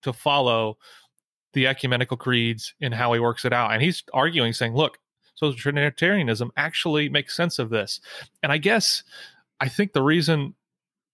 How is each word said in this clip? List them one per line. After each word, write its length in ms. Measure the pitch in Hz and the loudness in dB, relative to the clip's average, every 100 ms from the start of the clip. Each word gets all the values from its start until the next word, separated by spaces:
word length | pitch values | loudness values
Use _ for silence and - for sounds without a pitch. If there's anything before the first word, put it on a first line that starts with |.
to 100 | - | -8
follow 640 | 120 151 143 123 113 110 110 - - _ _ _ _ _ | -4 0 2 4 2 0 -4 -16 -20 _ _ _ _ _
the 140 | 139 131 | 0 0
ecumenical 500 | 135 127 123 123 120 | 0 0 0 -2 -4
creeds 560 | - 123 117 110 - - | 0 0 0 -2 -10 -8
in 120 | 139 | -4
how 200 | 113 120 | -2 2
he 60 | 117 | 2
works 260 | 117 117 123 | 2 0 0
it 80 | |
out. 180 | 120 113 | 2 2
And 100 | 110 | 2
he's 220 | 156 170 - | 0 0 -4
arguing, 400 | 131 151 165 117 | 0 0 2 0
saying, 200 | 113 117 | 0 -2
"Look, 260 | 120 151 - _ _ _ - | 0 0 -2 _ _ _ -2
social 200 | 151 123 | -2 -2
Trinitarianism 960 | 143 143 147 - 175 202 135 110 120 - | -2 0 0 0 0 2 2 0 -2 -2
actually 540 | 151 - 170 151 147 | -4 -2 0 0 0
makes 260 | 143 143 - | -2 -4 -2
sense 240 | 170 - | -2 -2
of 100 | 113 | -2
this." 300 | 113 98 - - - - - | -2 -2 -8 -12 -18 -18 -6
And 100 | 147 | -2
I 60 | 151 | 0
guess, 460 | 165 220 - - - - - _ _ - | 2 2 2 -2 -6 -20 -20 _ _ -6
I 80 | 135 | -4
think 260 | - 202 | 0 0
the 100 | 143 | 2
reason 520 | 135 165 151 156 139 - _ _ _ _ _ | 4 4 2 0 -2 -10 _ _ _ _ _